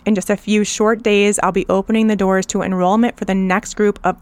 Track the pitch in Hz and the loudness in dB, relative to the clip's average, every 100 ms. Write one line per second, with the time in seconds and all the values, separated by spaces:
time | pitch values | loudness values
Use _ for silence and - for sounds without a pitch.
0 | - 208 - 202 - 208 208 - 214 226 | -2 -2 -2 -4 0 0 0 0 0 0
1 | 226 208 202 202 185 190 - 190 190 220 | 0 2 2 2 0 -2 0 -2 0 0
2 | 220 208 190 190 190 196 185 185 180 214 | 2 0 0 0 -2 -4 -4 0 2 2
3 | 233 - 196 190 190 185 - - 208 202 | 2 -2 -4 -2 0 -2 -4 -2 0 0
4 | 175 180 | -4 -4